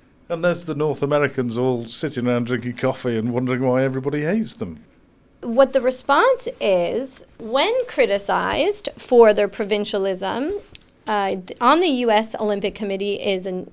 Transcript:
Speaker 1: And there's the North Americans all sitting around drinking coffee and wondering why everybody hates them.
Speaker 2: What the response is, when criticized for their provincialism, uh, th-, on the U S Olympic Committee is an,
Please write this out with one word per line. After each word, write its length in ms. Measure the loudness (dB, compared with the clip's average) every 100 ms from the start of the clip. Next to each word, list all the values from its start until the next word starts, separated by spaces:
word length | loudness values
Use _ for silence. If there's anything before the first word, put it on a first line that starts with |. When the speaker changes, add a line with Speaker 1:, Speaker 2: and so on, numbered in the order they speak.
| _ _ -8
Speaker 1:
And 120 | -2
there's 220 | 0 -2
the 100 | -4
North 280 | -2 -2 -2
Americans 560 | 0 2 0 0 -2 0
all 260 | 0 -2
sitting 420 | -4 -6 -6 -2 0
around 200 | 0 0
drinking 300 | -4 -4 -2
coffee 420 | -2 -2 -2 -2
and 160 | 0
wondering 280 | -2 -2 0
why 200 | 2 2
everybody 400 | 0 -2 -4 -2
hates 320 | 0 -2 -4
them. 280 | -6 -10 -10 -18 _ _ _ _ _
Speaker 2:
What 300 | -2 2 4
the 80 | 4
response 680 | 0 0 2 4 4 2 -2 -4
is, 680 | 0 2 2 -2 -6 -10 -16 -14
when 360 | -2 0 2 0 -2
criticized 1040 | 0 2 2 0 0 0 0 0 -2 -8 -10
for 380 | 4 8 8
their 140 | 6 0
provincialism, 1040 | -2 -2 -2 -2 -2 -2 -2 -4 -4 -4 -6 -10 -20 _ _ -4
uh, 220 | -2 -2
th-, 280 | -4 -8 0
on 200 | 4 4
the 80 | 4
U 240 | 2 2
S 240 | 2 0 -2
Olympic 400 | -2 -2 -4 -4
Committee 440 | -4 -4 -4 -2
is 240 | -2 -2
an, 240 | -4 -6 -8